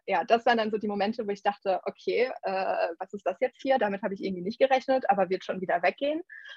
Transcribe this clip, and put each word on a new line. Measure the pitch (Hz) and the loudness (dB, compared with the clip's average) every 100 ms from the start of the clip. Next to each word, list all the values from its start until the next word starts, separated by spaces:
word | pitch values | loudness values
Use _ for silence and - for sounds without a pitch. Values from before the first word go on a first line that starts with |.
| - | -2
ja, | 185 | 0
das | - 233 247 | 4 4 4
waren | 233 | 2
dann | 220 | 2
so | 214 | -2
die | 208 | -2
Momente, | 202 196 220 208 | -2 -2 -2 -6
wo | |
ich | 202 | -2
dachte, | 202 202 196 185 - | -2 -2 -2 -2 -2
okay, | - - 185 254 - | -6 -2 0 0 -2
äh, | 190 190 190 175 185 170 | -4 -2 0 0 -2 -4
was | 190 | -10
ist | 208 - | -6 -6
das | 190 | -2
jetzt | 254 - | -4 -2
hier? | 269 262 | 0 2
Damit | 208 196 | 2 -2
habe | 214 | -4
ich | 196 | -4
irgendwie | 196 185 | -6 -4
nicht | 180 233 | -4 2
gerechnet, | 269 262 - 262 - | 4 4 2 0 2
aber | 196 180 | 2 2
wird | 185 | -2
schon | - 185 | -4 -6
wieder | 185 170 | -2 0
weggehen. | 180 202 285 311 - - - | 0 0 -2 -2 -6 -16 -18